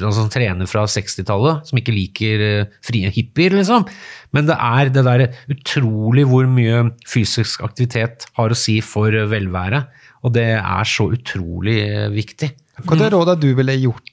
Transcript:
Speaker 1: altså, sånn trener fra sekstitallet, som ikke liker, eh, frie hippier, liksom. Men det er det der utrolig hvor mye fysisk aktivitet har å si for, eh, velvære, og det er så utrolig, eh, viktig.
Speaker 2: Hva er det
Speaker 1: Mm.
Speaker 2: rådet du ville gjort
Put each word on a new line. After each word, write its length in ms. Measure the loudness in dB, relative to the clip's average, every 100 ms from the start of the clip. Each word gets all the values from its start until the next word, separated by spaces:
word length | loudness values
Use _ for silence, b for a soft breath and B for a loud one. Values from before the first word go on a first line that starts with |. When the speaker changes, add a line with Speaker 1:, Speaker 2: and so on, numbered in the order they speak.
Speaker 1:
altså, 220 | -2 0
sånn 100 | 0
trener 320 | 0 -2 -2 -2
fra 180 | -2 -2
sekstitallet, 800 | -2 -6 -6 -4 0 0 0 -2
som 80 | -2
ikke 160 | 0
liker, 520 | -2 -4 -4 -2 0 0
eh, 180 | 0 -2 b
frie 320 | -6 -2 -2
hippier, 400 | -2 -2 0 2 2
liksom. 240 | 2 2 B B B B -4
Men 160 | 0 0
det 80 | 0
er 320 | 2 2 2
det 160 | 2 4
der 220 | 4 2 B -10
utrolig 720 | -8 -4 -2 0 0 2 4 4
hvor 240 | 4 4
mye 400 | 4 4 2 0 -2 -4
fysisk 560 | -2 0 0 -2 -4
aktivitet 640 | -8 -4 -2 -2 -4 -6 -10
har 160 | -2 0
å 80 | 0
si 220 | 0 0
for, 280 | -2 0 2
eh, 160 | 2 0
velvære, 560 | -2 -2 -4 -2 -4 -4 B B B
og 100 | -2
det 160 | 0 2 0
er 260 | -2 -2
så 280 | -2 0 0
utrolig, 640 | -2 -4 -8 -8 -4 -2 -2 -2
eh, 240 | -4 -4
viktig. 460 | -4 -6 -8 -8 -8 _ -14
Speaker 2:
Hva 120 | -2 0
er 80 | 2
det 60 |
Speaker 1:
Mm. 60 | 2
Speaker 2:
rådet 200 | 2 2
du 140 | 2
ville 240 | 2 0 0
gjort 240 | 0 -2 -10